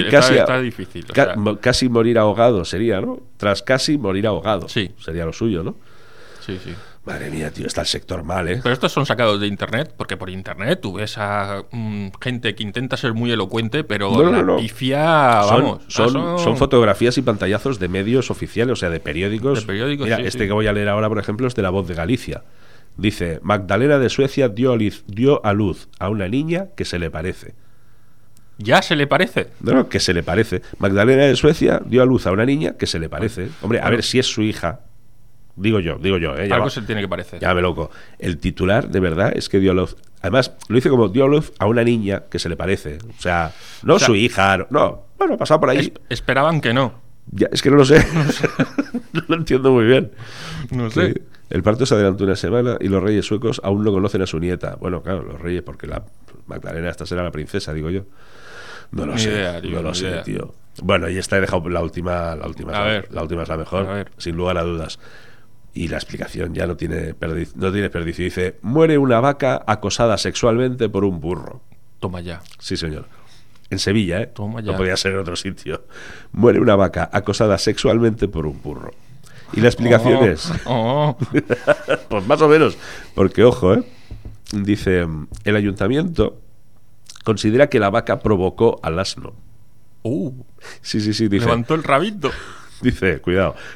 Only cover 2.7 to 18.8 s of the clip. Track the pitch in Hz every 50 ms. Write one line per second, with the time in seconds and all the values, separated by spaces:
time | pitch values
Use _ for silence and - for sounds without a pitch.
2.7 | - 87 113 117 101 95 107 240 254 247 - - - - - 104 98 - - -
3.7 | 131 127 - - 151 139 110 98 92 98 104 110 101 80 - 107 107 92 90 95
4.7 | - 123 98 87 - - - - 80 85 82 80 78 - 113 117 101 82 82 113
5.7 | 220 - - - - - - - - - - - - - - - 95 92 - 98
6.7 | 87 - - - - - - - 95 - - - 76 78 78 76 76 - - -
7.7 | - 80 76 - - - - - 92 90 80 85 90 95 90 82 92 127 127 123
8.7 | 123 - - 170 - 147 131 - 117 107 120 110 104 101 104 104 101 - 101 -
9.7 | 110 117 151 - - - 107 - 98 - 92 92 92 95 92 - 90 - 98 123
10.7 | 180 185 - 107 90 95 107 104 - 113 104 101 101 104 98 101 101 98 - -
11.7 | - 120 110 107 104 104 101 98 92 - - 131 123 120 120 113 98 - 110 101
12.7 | 98 120 131 127 - - - 120 113 113 117 120 117 107 95 98 120 113 113 110
13.7 | 110 147 156 - 104 101 101 98 - - 156 175 240 208 - 185 175 156 117 110
14.7 | - - 131 127 135 143 156 165 165 151 139 123 117 107 104 101 110 123 143 120
15.7 | - - - - - - 110 120 131 139 - 170 175 175 170 - 117 131 135 135
16.7 | 139 123 113 104 98 - 113 120 123 143 123 123 107 98 - 95 104 104 - 135
17.7 | 135 101 92 87 90 95 98 107 120 135 120 - 101 - 85 78 - 104 117 131
18.7 | 117 -